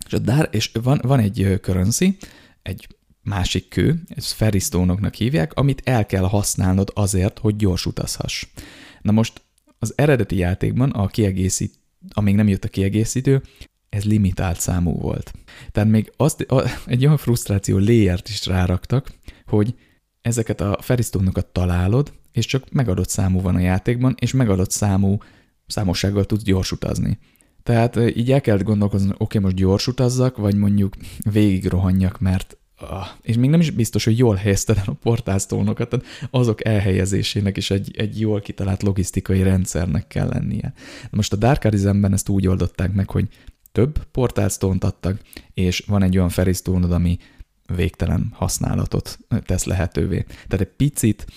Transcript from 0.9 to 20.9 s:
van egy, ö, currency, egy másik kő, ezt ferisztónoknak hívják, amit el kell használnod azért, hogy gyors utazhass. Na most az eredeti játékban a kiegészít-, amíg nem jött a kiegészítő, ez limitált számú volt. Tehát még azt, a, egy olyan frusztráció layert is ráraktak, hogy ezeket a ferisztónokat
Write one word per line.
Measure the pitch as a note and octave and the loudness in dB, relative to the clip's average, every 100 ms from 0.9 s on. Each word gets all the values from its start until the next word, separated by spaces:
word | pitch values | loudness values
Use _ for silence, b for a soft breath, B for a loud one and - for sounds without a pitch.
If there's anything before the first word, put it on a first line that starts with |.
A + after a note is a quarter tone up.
| C3 | 0
van | B2 C3+ | 2 2
egy, | G2+ G#2 | 2 2
ö, | F#2+ F#2 | 0 0
currency, | - F2+ F#2+ A#2+ F#3 F#3+ B B B B | 0 0 0 2 0 0 B B B B
egy | - G2 - - _ _ | -12 -12 -14 -20 _ _
másik | - G2+ G2 F#2+ - | -6 -2 0 -2 -2
kő, | - A2 E3 - | 0 2 0 -4
ezt | - - | -10 -8
ferisztónoknak | - G#2+ G2 - F2 F2+ F#2 - | 0 2 2 0 0 2 2 -2
hívják, | - A#2+ D#3+ D#3+ | -2 0 0 -2
amit | - C#3 C3 - | 0 0 0 0
el | B2 G2+ | 0 0
kell | F#2+ | 0
használnod | F#2+ G#2 G2+ - F#2 F#2+ G2 | 2 0 0 0 2 2 0
azért, | - G2 F#2+ G2 - | 0 0 0 -2 0
hogy | G#2+ G#2 | -2 0
gyors | G2+ F2 D#2+ | 0 0 -4
utazhass. | - - - - - - - B B B B | -6 -6 -6 -8 -8 -12 -16 B B B B
Na | G#2 | 0
most | A2 A2+ - _ _ _ _ | 2 2 -4 _ _ _ _
az | G#2+ - | -6 0
eredeti | D3 B2+ G2 F#2+ | 2 2 2 0
játékban | F2 F#2+ A2 G#2+ C#3 | 0 0 0 0 0
a | - G2 | 0 -2
kiegészít-, | - G2+ F#2+ F#2 - G2+ _ _ _ F#3 | 2 0 2 0 0 -4 _ _ _ -10
amíg | - G2+ G2+ | -2 2 4
nem | G#2+ | 4
jött | F#2+ | 2
a | - | -2
kiegészítő, | - G2 G#2+ A2+ B2+ C#3 C3+ - B B _ _ | -2 0 0 0 0 2 2 0 B B _ _
ez | G#2 | -4
limitált | G#2 G#2+ F#2+ F2 F#2 E2+ | 0 2 2 0 -2 -2
számú | - F2+ F2 - | -2 0 0 -2
volt. | - - - - B B B | -4 -6 -8 -16 B B B
Tehát | - G#2+ | 0 4
még | A2 G2+ - | 2 2 0
azt, | C#3 - | 0 0
a, | C#3+ C3 B2 - B | 0 2 2 -2 B
egy | B2 C#3+ | 2 2
olyan | D3 | 2
frusztráció | - A#2 - G2 - G2 | 2 -2 0 -2 0 2
layert | G#2 A#2 F#2+ F2+ - | 4 4 4 2 -4
is | G2+ - | -8 -2
ráraktak, | F#2 F#2 F2+ - B2+ - - B B B | 0 2 0 0 -2 -4 -12 B B B
hogy | G#2+ G#2+ - b b _ _ | 0 0 -4 b b _ _
ezeket | A#2+ A#2+ A2 G#2 | -4 -2 -2 -2
a | G2+ F#2+ | -2 -2
ferisztónokat | - | 0